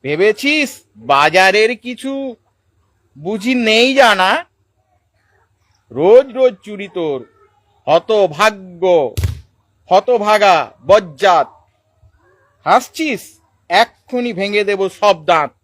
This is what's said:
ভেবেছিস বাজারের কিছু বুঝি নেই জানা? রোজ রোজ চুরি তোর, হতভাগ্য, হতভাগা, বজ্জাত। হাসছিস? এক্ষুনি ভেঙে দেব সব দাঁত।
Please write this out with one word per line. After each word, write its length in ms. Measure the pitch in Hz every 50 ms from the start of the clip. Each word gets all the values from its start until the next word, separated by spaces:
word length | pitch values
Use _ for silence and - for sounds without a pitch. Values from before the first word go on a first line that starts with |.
| _
ভেবেছিস 800 | 135 147 151 190 214 214 - - 285 302 311 294 - - - _ _ _ 104
বাজারের 800 | 110 120 139 139 147 160 156 185 185 190 190 214 214 226 247 -
কিছু 580 | _ 240 247 226 - 269 277 277 269 262 233 _ _ _ _ _ _ _ _ _ _ _ _ _ _ _ _ 135
বুঝি 380 | 147 175 214 214 190 240 262
নেই 400 | 247 233 220 220 226 240 262 269
জানা? 500 | 269 262 233 208 190 185 190 220 311 349 _ _ _ _ _ _ _ _ _ _ _ _ _ _ _ _ _ _ _ _ _ _ _ _ _ _ _ _ _
রোজ 420 | 110 123 156 185 220 247 277 277 220
রোজ 220 | 254 262 254 208 180 _
চুরি 240 | 208 208 196 202 196
তোর, 380 | - 185 170 156 139 131 113 _ _ _ _ _ _ _ _ _ _ _ _ 143
হতভাগ্য, 1300 | 151 170 - - 220 214 196 175 147 147 208 220 214 196 190 185 180 170 175 185 180 165 143 117 - - - - - - - _ _ _ _ _ _ _ _ _
হতভাগা, 800 | 180 190 202 - 247 226 208 208 214 214 208 202 180 160 135 104 _ _ _
বজ্জাত। 640 | 139 190 220 202 170 147 127 196 196 175 160 135 - _ _ _ _ _ _ _ _ _ _ _ _ _ _ _ _ _ _ _ _ _ _ _
হাসছিস? 760 | 151 180 240 262 - _ - 320 302 247 190 - - _ _ _ _ _ _ _ _
এক্ষুনি 640 | 170 190 233 - _ _ _ _ - 247 240 240 220
ভেঙে 300 | 170 196 202 208 208 208
দেব 260 | 196 208 190 196 185
সব 360 | - - - 208 190 165 156
দাঁত। 260 | 165 175 160 147 135 _ _